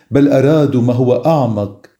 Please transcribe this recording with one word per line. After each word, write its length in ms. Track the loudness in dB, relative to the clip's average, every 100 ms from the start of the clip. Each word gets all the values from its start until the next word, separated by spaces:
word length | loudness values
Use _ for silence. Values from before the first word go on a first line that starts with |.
| -4
بل 180 | 0 2
أرادوا 540 | 2 2 2 0 0
ما 100 | -2
هو 200 | 0 0 0 0
أعمق، 600 | 0 -2 -4 -6 -10 -20 _